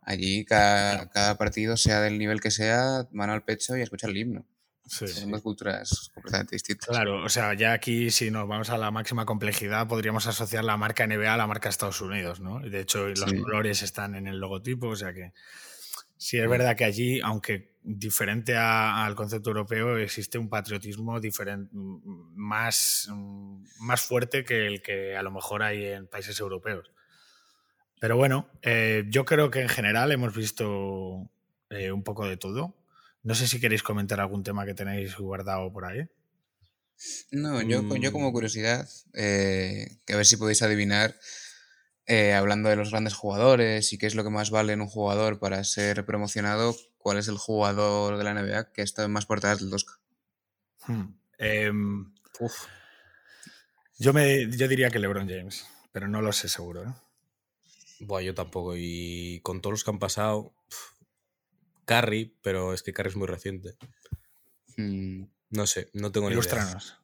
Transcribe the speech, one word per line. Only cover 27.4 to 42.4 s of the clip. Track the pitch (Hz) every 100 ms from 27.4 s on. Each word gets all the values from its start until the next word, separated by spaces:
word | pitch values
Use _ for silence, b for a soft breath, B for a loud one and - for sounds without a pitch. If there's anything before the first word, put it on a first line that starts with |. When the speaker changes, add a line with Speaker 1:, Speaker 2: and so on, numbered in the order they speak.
| b b b b b _
Speaker 2:
Pero | 110 117
bueno, | 135 135 - -
eh, | - 117 110 110 104
yo | 123 131
creo | 151 147
que | 127
en | 123
general | - 104 110 131
hemos | 139 123 104
visto, | 107 - 107 101 98 98 95 92 110 _ _ _ _
eh, | 101 95
un | 98
poco | 98 104 104
de | 92
todo. | 95 107 170 - _ b b b
No | 110
sé | 113 123
si | 123
queréis | 120 110
comentar | - 104 98 101
algún | 98 101
tema | 95 101 98
que | 95
tenéis | 98 101 98 92
guardado | 95 95 98 95 92
por | 98 92
ahí. | 104 160 _ _ _ _ _ _ _ _ _ B B B
Speaker 1:
No, | 139 151 135
yo | 110 104 104
co-, | 131
yo | 127
como | 151 139
Speaker 2:
Mm. |
Speaker 1:
curiosidad, | 120 110 107 110 120 143 - - -
eh, | 104 101 98 95 92 101 104 - -
que |
a | 104
ver | 104
si | 110
podéis | 107 107
adivinar, | 110 104 101 101 110 - B B B B B B B _ -
eh, | 117 104
hablando | 101